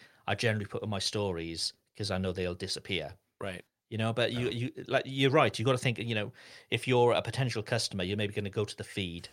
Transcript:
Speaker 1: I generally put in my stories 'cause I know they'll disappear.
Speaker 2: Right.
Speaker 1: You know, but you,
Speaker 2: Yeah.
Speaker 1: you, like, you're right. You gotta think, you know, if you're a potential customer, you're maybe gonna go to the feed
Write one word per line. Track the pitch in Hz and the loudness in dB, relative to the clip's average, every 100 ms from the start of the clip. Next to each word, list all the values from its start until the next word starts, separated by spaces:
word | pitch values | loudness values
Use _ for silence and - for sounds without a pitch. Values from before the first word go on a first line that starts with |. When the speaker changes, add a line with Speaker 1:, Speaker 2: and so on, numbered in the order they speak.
| - _ - | -20 _ -4
Speaker 1:
I | |
generally | 101 117 107 101 | 0 2 0 -2
put | 107 | -6
in | 101 | -4
my | 98 | -2
stories | - 107 101 85 82 82 - - _ - | -2 0 0 -2 -4 -4 -6 -8 _ -8
'cause | 101 | -4
I | 92 | -2
know | 95 | 0
they'll | 87 90 | 0 -2
disappear. | 90 92 - - 90 71 - _ - | -4 -6 -6 -2 -2 -4 -10 _ -10
Speaker 2:
Right. | 98 90 - _ _ | -8 -8 -14 _ _
Speaker 1:
You | 110 | -2
know, | 110 | 0
but | 117 113 | 0 0
you, | 120 123 | 0 -2
Speaker 2:
Yeah. | 117 123 - | -2 -4 -6
Speaker 1:
you, | - | 0
like, | 131 131 | 0 0
you're | 135 135 | 2 4
right. | 156 117 - | 6 4 4
You | |
gotta | 120 127 | 2 2
think, | 131 113 | 2 0
you | 117 | -2
know, | 107 104 - - - - | -2 -4 -8 -20 -20 -2
if | 117 131 | 0 4
you're | 123 120 | 6 8
a | 87 | 6
potential | 113 - 127 113 | 2 0 0 -2
customer, | - 113 - 98 | -2 -2 0 -2
you're | 90 104 | -2 0
maybe | 104 | -2
gonna | 104 101 | -2 -4
go | 110 101 | -2 -4
to | - | -6
the | |
feed | - 104 90 85 - | -8 -4 -4 -6 -12